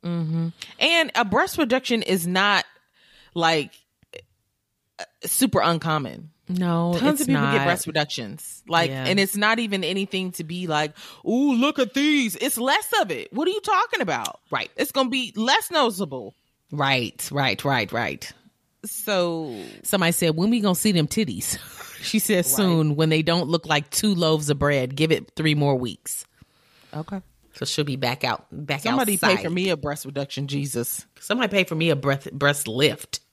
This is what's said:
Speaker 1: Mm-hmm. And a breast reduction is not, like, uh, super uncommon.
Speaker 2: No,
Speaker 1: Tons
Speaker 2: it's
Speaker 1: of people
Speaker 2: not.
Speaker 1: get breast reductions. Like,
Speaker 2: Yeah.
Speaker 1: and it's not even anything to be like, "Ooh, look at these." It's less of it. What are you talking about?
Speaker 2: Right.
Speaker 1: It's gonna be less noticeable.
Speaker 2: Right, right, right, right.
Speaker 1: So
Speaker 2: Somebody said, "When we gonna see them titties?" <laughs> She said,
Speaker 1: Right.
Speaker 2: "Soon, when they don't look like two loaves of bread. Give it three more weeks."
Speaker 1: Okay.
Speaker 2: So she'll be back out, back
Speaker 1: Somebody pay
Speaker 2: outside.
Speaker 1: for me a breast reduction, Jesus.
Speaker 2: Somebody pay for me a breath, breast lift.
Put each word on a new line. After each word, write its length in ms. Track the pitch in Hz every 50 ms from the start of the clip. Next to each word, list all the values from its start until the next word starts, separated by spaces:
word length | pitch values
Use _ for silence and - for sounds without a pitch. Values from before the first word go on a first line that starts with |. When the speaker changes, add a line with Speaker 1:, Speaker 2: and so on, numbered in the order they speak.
| -
Speaker 1:
Mm-hmm. 440 | 170 170 170 165 156 160 165 165 165 170 _ - - - _
And 320 | - - 226 226 214 - -
a 100 | 226 240
breast 320 | 202 180 254 339 381 -
reduction 460 | - 320 233 240 262 262 - 247 226 -
is 240 | - 185 190 165
not, 380 | 175 180 185 196 208 202 185 - - _ _ _ _ _ _ _ _ _ - - _ _
like, 360 | 170 165 165 165 156 143 - - - _ _ _ _ _ _ - - - _ _ _ _ _ _ _ _ _ _ _ _ _ _ -
uh, 60 | 90 - _ _ -
super 360 | - - - 262 240 - 196
uncommon. 720 | - 160 170 160 - 165 156 151 139 107 64 - - 156 _ _ _ _
Speaker 2:
No, 480 | 180 180 180 175 170 170 170 175 175 170
Speaker 1:
Tons 140 | 233 285 302
Speaker 2:
it's 60 | 285 302
Speaker 1:
of 40 | 254
people 140 | 269 143 143
Speaker 2:
not. 120 | 139 139 139
Speaker 1:
get 60 | 139
breast 220 | 156 175 180 -
reductions. 760 | - 147 156 147 147 - - 117 104 95 156 - - - - _
Like, 240 | - 165 165 170 165
Speaker 2:
Yeah. 140 | 135 135 131
Speaker 1:
and 140 | 131 185 196
it's 160 | 196 190 -
not 240 | 202 208 214 226 226
even 240 | 240 220 202 190 185
anything 480 | 156 185 196 196 196 - 190 185 185 175
to 100 | - 165
be 240 | 151 170 180 180
like, 300 | 165 156 151 151 151 151 - - - - - -
"Ooh, 300 | - 214 247 277 294 262
look 240 | 226 254 294 302 -
at 160 | 254 214 -
these." 400 | 269 285 302 302 285 254 220 170
It's 220 | - - 285 - 220
less 300 | 240 262 285 392 427 - - 440 349
of 100 | 196 160
it. 200 | 120 90 - -
What 140 | 214 311
are 60 | 349 392
you 80 | 427
talking 400 | - - 403 370 427 480 - 403
about? 400 | 269 180 147 117 110 101 - - _ _
Speaker 2:
Right. 200 | - 131 101 - _
Speaker 1:
It's 140 | - 269 277
gonna 200 | - 269 269 247
be 220 | 240 262 254 214 -
less 340 | 202 220 247 277 - - -
noticeable. 640 | 349 320 277 233 208 175 196 151 135 127 107 98 - _ _ _ _ _ _ _ -
Speaker 2:
Right, 520 | 147 139 139 139 127 120 107 - - - -
right, 320 | 143 139 139 131 98 - -
right, 280 | 143 139 123 107 92 -
right. 400 | 113 117 82 69 - - - - _ _ _ _ _ _ _ _ _ -
Speaker 1:
So 680 | 208 - - - - 208 185 175 175 165 165 160 147 120 104 87 60 50 50 -
Speaker 2:
Somebody 300 | - - 196 175 165 170
said, 240 | - - 165 156
"When 140 | 160 175 214
we 100 | 233 240
gonna 140 | 202 208 180
see 160 | - - 220 202
them 140 | 175 151
titties?" 520 | 151 - - 220 156 101 90 - - - - -
<laughs> 60 | - - - - - - - -
She 160 | - - 220
said, 160 | - - -
Speaker 1:
Right. 100 | 180 170
Speaker 2:
"Soon, 480 | - - - 202 185 175 160 156 156 147
when 140 | 143 160 156
they 140 | 156 160 156
don't 260 | 156 165 175 170 143
look 180 | 165 165 -
like 240 | 151 156 147 143 -
two 240 | - - - 214 196
loaves 340 | 175 170 160 160 156 151 143
of 80 | 147 139
bread. 340 | 147 143 143 139 127 127 139
Give 160 | 139 156 160
it 220 | 156 - - - _
three 200 | - 156 156 151
more 180 | 147 147 143 139
weeks." 500 | 127 127 117 78 - _ - - - - _ _ _ - _ _ _ _ _ _ _ _ - -
Speaker 1:
Okay. 260 | 151 156 - 196 190 185 _ _ _ _ _ _
Speaker 2:
So 100 | - -
she'll 220 | 139 - - 147
be 100 | 143 131
back 260 | 135 127 120 127 139 -
out, 240 | 127 110 - - _ -
back 300 | - 147 139 147 139 -
Speaker 1:
Somebody 340 | 226 240 269 254 208 202
pay 160 | 180 - 151 185
Speaker 2:
outside. 100 | 202 190
Speaker 1:
for 80 | 165
me 200 | 170 180 185 190
a 60 | 180 147
breast 260 | 139 151 143 147 -
reduction, 420 | 131 143 139 139 139 - - 143
Jesus. 580 | 135 139 143 143 139 120 120 117 - - - - _ _ -
Speaker 2:
Somebody 320 | - - 208 247 254 208
pay 140 | 196 202 180
for 100 | - 165
me 140 | 156 165 170
a 60 | 147
breath, 340 | 139 139 139 135 135 - - -
breast 360 | 143 143 143 143 143 - -
lift. 520 | 110 123 143 - - 131 - - - - _ _